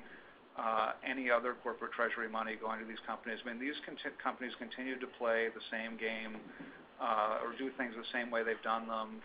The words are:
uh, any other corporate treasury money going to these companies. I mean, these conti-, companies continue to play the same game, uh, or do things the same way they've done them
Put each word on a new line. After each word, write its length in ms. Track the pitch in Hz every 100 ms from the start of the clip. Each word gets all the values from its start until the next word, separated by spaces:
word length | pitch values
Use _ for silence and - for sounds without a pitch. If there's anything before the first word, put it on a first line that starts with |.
| - - - - - -
uh, 400 | 117 110 107 - -
any 240 | 135 127
other 240 | 120 120 120
corporate 300 | 123 113 117
treasury 340 | - 113 110 113
money 260 | 110 110 110
going 220 | 110 110
to 60 | 110
these 160 | 107 -
companies. 320 | 110 117 107 120
I 40 |
mean, 100 | 117
these 180 | 135 151 -
conti-, 320 | 151 143 -
companies 360 | 131 120 123 -
continue 400 | 117 - 131 127
to 80 | 123 -
play 320 | 120 113 113
the 80 | 110 -
same 280 | 113 113 113
game, 440 | 110 113 110 110 - - - - - -
uh, 480 | 127 110 107 110 120
or 80 | 117
do 120 | 135 131
things 160 | 123
the 160 | 113 113
same 200 | 123 120
way 100 | 117
they've 200 | 113 107
done 240 | 113 113 113
them 340 | 110 110 110